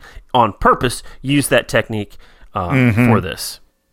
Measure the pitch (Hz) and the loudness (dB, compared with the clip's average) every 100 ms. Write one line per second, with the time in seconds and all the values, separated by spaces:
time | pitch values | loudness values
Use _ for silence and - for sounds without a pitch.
0 | - - - - - - 240 247 - - | -14 -20 -2 0 0 2 0 2 -2 -6
1 | - - 131 143 131 123 - 117 107 107 | -14 -12 -2 0 2 0 2 -2 -2 -6
2 | 101 - - - - 101 90 135 123 107 | -8 -14 -20 -20 -10 -6 -2 2 2 4
3 | 120 104 87 60 - - _ _ _ | 2 2 0 -10 -12 -14 _ _ _